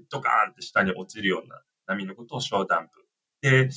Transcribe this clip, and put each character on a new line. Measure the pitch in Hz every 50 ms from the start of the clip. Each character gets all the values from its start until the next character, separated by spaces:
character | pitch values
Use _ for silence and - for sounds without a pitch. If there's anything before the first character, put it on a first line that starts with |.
| - _
ド | - 135
カ | - 127
ー | 123 113 104 98
ン | -
っ |
て | - -
下 | - - 107 98
に | 95 92
落 | 92 95
ち | - - 110 98
る | 98
よ | 90 80 -
う | -
な | - - - _ _ _ _
波 | - 98 101 95
の | 95 98
こ | - 117
と | - -
を | 120
シ | - - 107
ョ | 98 95
ー |
ダ | - 90 82
ン | 82 -
プ。 | _ _ _ _ _ _ _ _ _ _ -
で、 | 135 131 131 131 135 139